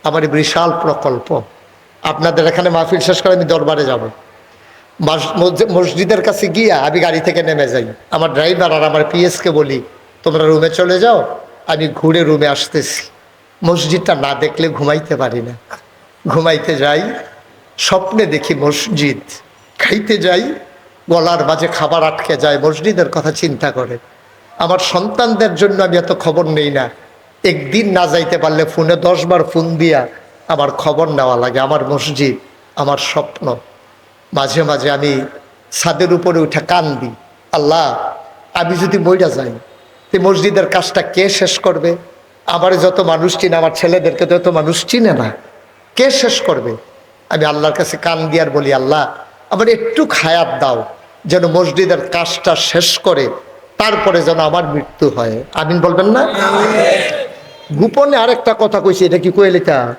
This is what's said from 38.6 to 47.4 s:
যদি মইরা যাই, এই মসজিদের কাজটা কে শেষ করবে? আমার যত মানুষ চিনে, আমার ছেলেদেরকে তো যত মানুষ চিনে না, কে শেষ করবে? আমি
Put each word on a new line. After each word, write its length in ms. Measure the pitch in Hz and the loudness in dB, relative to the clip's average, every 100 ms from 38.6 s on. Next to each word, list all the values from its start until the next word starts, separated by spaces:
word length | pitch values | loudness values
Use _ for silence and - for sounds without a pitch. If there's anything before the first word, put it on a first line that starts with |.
| 170 | -2
যদি 220 | 175 185 196 | -2 0 0
মইরা 320 | 170 185 170 | 2 2 2
যাই, 220 | 139 123 113 - - - - _ | 0 -8 -10 -18 -20 -20 -20 _
এই 60 | 190 | 0
মসজিদের 500 | 180 190 190 196 175 | 2 2 2 2 2
কাজটা 320 | 185 175 190 | 0 0 -2
কে 280 | - 180 190 | -2 0 0
শেষ 300 | 196 180 - | 2 0 0
করবে? 360 | 190 170 170 170 - - _ _ | 0 0 -2 -2 -8 -20 _ _
আমার 340 | - 170 180 185 | -6 0 2 4
যত 200 | 185 185 | 2 2
মানুষ 380 | 170 160 180 - | 0 2 0 0
চিনে, 180 | 180 | 0
আমার 160 | 165 160 | 2 0
ছেলেদেরকে 500 | - 170 185 170 165 | 0 0 2 0 -2
তো 120 | 175 175 | 0 2
যত 100 | 180 | 2
মানুষ 380 | 165 151 165 | 0 0 -4
চিনে 260 | - 240 220 | -2 2 2
না, 200 | 139 113 - - - - _ _ | 2 -2 -8 -18 -20 -20 _ _
কে 160 | - 269 | 0 2
শেষ 300 | 269 247 - | 2 0 0
করবে? 340 | - 135 120 113 - - _ _ _ | -2 -2 -4 -8 -14 -20 _ _ _
আমি 160 | 156 | -2